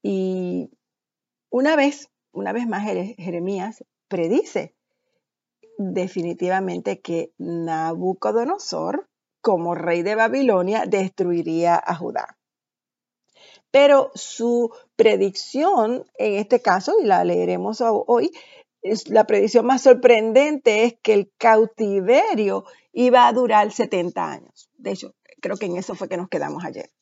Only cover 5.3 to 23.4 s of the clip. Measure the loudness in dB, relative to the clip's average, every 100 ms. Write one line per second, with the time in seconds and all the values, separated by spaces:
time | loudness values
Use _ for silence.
5.3 | _ _ _ _ -10 -8 -6 -6 -6 -8
6.3 | -6 -4 -2 -4 -6 -8 -8 -6 -6 -8
7.3 | _ -10 -8 -6 -6 -6 -4 -6 -4 -2
8.3 | -2 -2 -6 -8 -8 -6 -6 -10 _ _
9.3 | _ 0 0 -2 -4 -2 -2 -2 0 0
10.3 | 2 2 2 0 -2 0 -2 -2 -4 -2
11.3 | -2 -2 0 2 2 0 -6 -6 -8 -10
12.3 | _ _ _ _ _ _ _ _ _ _
13.3 | _ -20 _ _ 4 6 6 4 -8 -16
14.3 | -4 0 0 -2 -6 _ 2 4 4 0
15.3 | -2 -8 -2 2 2 2 -2 -8 -4 -2
16.3 | -2 0 0 2 0 2 2 4 2 2
17.3 | 0 0 -2 -4 -2 0 0 2 2 0
18.3 | -6 -20 -20 _ _ -6 -6 2 2 4
19.3 | 2 2 2 2 4 6 6 6 4 4
20.3 | 2 2 0 2 2 0 0 0 0 0
21.3 | _ 4 4 2 -2 -2 -2 2 2 4
22.3 | 0 -2 -4 -8 -20 _ 0 4 6 4
23.3 | 2